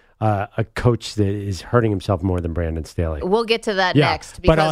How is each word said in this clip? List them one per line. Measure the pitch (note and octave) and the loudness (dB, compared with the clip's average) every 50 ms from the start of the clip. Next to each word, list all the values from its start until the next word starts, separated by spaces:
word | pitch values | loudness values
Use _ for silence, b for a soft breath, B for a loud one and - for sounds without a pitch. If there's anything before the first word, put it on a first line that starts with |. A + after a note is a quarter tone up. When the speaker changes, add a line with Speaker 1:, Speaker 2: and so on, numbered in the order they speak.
| b b b b | b b b b
Speaker 1:
uh, | A2+ A2 G#2 G2 G#2 - - | 0 0 0 0 -2 -6 -4
a | - G#2 | -6 -6
coach | - - - - B2+ A#2 - - - - | -4 -4 0 2 2 2 2 -2 -6 -2
that | G#2 G2+ | 0 0
is | G2 G#2 G#2 G2+ G2+ F#2+ E2+ - | 0 0 -4 -4 -6 -6 -8 -4
hurting | - - A#2+ A2+ A2 | 2 2 2 2 2
himself | G2+ F#2 - - G2 D#2 F#2+ | -2 -2 0 -2 -2 0 0
more | F#2+ F2+ F2+ | 0 -2 0
than | E2+ E2 D#2+ | -2 -4 -4
Brandon | F2 E2+ D#2+ D#2+ E2 D2+ | -2 -4 -2 -4 -6 -8
Staley. | - - - E2+ D#2+ D#2 D2 - | -6 -4 -4 -2 -2 -2 -4 -2
Speaker 2:
We'll | F3+ G3+ A#3 A#3 | 0 0 0 2
get | G#3 A3+ A3 - | 0 -2 -2 -2
to | A3+ G3+ | -4 0
that | F#3 F#3 F3+ E3+ | 0 0 2 4
Speaker 1:
Yeah, | C#3+ D3 E3+ | 4 4 2
Speaker 2:
next, | D#3+ D#3 - - - | 0 -4 -8 -16 -10
Speaker 1:
but | - - F3 D#3+ | 0 2 4 4
Speaker 2:
because | D#3+ D#3 D#3+ | 4 4 2